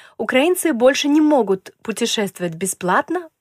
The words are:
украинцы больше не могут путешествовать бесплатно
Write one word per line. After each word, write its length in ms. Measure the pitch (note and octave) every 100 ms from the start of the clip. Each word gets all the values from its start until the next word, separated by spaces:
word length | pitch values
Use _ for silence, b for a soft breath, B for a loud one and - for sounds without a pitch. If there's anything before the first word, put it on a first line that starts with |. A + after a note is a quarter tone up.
| B -
украинцы 560 | A3+ B3+ D#4+ F4+ E4
больше 340 | A#3 B3 C#4 D4
не 140 | D4+
могут 540 | D4+ C#4+ G3 F#3+ - -
путешествовать 720 | - G3+ A#3 - G3 - F3+ E3
бесплатно 760 | F#3+ - F3+ G#3+ D4 F4 D#4+ _